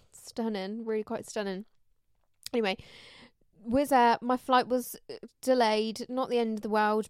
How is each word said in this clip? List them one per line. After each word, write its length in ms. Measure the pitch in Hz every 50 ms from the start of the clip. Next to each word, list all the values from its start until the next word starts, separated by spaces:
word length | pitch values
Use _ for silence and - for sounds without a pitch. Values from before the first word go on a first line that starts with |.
| _ _
stunning. 720 | - - - - - - 226 226 214 196 185 196 214 233 226
Really 180 | 220 220 214
quite 240 | 214 - 233 - - -
stunning. 360 | - 220 202 196 190 185 214 _ _ _ _ _ _ _ _ _ _ _ _ _ _ _ - -
Anyway, 240 | - 233 220 190 190 - - - - - - - - - - - _ _ _ _ _ _ 208 233
Wizz 240 | 226 277 294 262
Air, 260 | 277 247 240 233 226 -
my 160 | - 240 254
flight 320 | 247 - - 254 254 - 214
was, 280 | 254 254 240 - - - _ -
uh, 40 | - - - 240 _ _
delayed. 680 | - 254 262 254 233 214 214 214 220 220 208 - 233 -
Not 220 | 254 254 262 -
the 80 | 240 240
end 200 | 233 220 220 214
of 40 |
the 60 | 214 214
world. 400 | 208 214 214 208 214 220 214